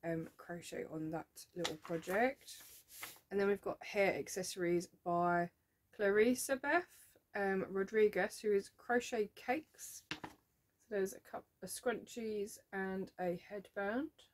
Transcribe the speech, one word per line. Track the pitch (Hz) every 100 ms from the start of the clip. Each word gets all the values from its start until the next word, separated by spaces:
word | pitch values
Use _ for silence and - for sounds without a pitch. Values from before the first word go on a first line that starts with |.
um, | 170 165 160 _
crochet | - 175 - - -
on | 160 156
that | 160 - - - 180
little | 165 156
project. | - 170 170 190 247 277 - - - - - - - - _
And | 196
then | 196
we've | 202
got | - -
hair | - 214 196
accessories | 143 139 - 180 - 175 175 175 _
by | 180 175 175 175 175 _ _ _ _ -
Clarissa | 202 202 226 247 - 269
Beth, | 285 330 359 - - _ _
um, | 208 196 190 -
Rodriguez, | 190 196 220 214 202 202 -
who | 214
is | 202 196 _
Crochet | - 240 240 240 202
Cakes. | - - 269 311 - - - _
So | - - - _ _ _ _ _
there's | 208 196
a | - -
cup | - - _
of | 185
scrunchies | - 247 220 - - 220 214 202 - _
and | 196 190 190 190 -
a | 180 180 -
headband | 208 190 - 196 233 311 _ -